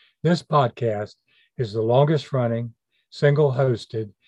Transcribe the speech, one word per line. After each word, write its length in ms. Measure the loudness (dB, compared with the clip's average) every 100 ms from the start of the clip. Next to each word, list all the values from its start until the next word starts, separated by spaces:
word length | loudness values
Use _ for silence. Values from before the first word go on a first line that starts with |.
| _ _
This 220 | 0 0
podcast 720 | 0 0 0 0 -4 -4 -6 -12 _ _ _ -8
is 140 | -6
the 100 | -2
longest 500 | 2 2 2 0 -2
running, 400 | -4 -2 -4 -6 -14 _ _ _
single 400 | 0 2 4 2
hosted, 600 | 2 0 -2 -6 -8 -10 -14